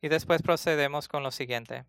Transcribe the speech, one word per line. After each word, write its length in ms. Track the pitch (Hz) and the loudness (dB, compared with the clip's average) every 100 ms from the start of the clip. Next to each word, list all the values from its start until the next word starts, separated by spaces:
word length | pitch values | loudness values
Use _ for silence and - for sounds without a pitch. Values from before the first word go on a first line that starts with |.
y 80 | 156 | 2
después 320 | 160 - 165 | 0 4 2
procedemos 640 | 160 165 - 151 143 147 - | 4 2 2 2 2 -2 -4
con 140 | 147 | -4
lo 80 | 135 | -4
siguiente. 540 | - 123 120 113 123 | -6 -4 -4 -6 -12